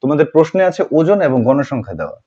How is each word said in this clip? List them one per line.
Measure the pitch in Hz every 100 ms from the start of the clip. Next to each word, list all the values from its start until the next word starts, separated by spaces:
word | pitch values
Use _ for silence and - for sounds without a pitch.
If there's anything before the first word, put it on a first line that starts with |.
তোমাদের | 131 147 147
প্রশ্নে | 156 160 190 185
আছে | - - 151
ওজন | 160 202 156
এবং | 131 120
গণসংখ্যা | 139 135 131 101 85
দেওয়া। | 78 -